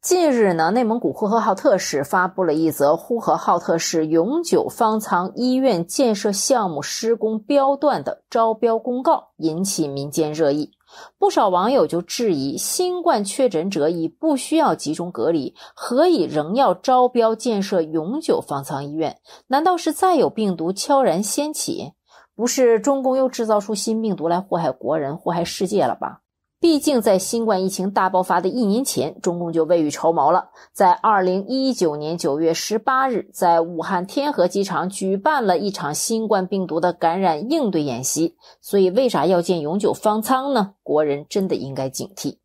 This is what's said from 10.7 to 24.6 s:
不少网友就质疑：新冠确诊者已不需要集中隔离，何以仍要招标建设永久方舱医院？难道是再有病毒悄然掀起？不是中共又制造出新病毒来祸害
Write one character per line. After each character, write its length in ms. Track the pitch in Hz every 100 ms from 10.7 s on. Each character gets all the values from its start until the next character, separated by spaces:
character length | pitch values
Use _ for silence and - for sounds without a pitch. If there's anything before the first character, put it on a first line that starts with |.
| _ _ - - _
不 120 | 403
少 180 | 339 220
网 240 | 175 202
友 140 | 269 156
就 160 | 165
质 320 | 190 - 233
疑： 240 | 156 135 170
新 440 | - - 359 359
冠 220 | 339 247
确 240 | 196 - 262
诊 220 | 156 180
者 180 | 190 147
已 180 | 175 165
不 300 | _ 320 277
需 220 | - 311
要 160 | 277
集 180 | 160 -
中 180 | 156 175
隔 200 | 175 120
离， 240 | 170 139 _ -
何 320 | - - 247 349
以 180 | 311
仍 300 | 156 151 151
要 200 | 226 247
招 340 | 180 - 254 247
标 260 | 240 226
建 280 | 220 247 208
设 180 | 196 190
永 400 | 156 160 160 277
久 220 | - 160
方 200 | - 143
舱 220 | 135 143
医 80 | 143
院？ 240 | 151 156 - _ - _
难 180 | 262
道 140 | 330 349
是 160 | 330
再 220 | 294 381 339
有 120 | 165
病 260 | - 214
毒 160 | 170 165
悄 320 | 196 - 277
然 200 | 247 165
掀 320 | 208 - 302
起？ 380 | 302 - - 135 _ _ - _ -
不 100 | 233
是 320 | - 247 226
中 240 | 214 277
共 140 | 262 262
又 100 | 262
制 200 | 254 220
造 120 | 214
出 160 | 202
新 280 | 208 - 220
病 120 | 220
毒 140 | 175 156
来 100 | 175
祸 200 | 190
害 120 | 175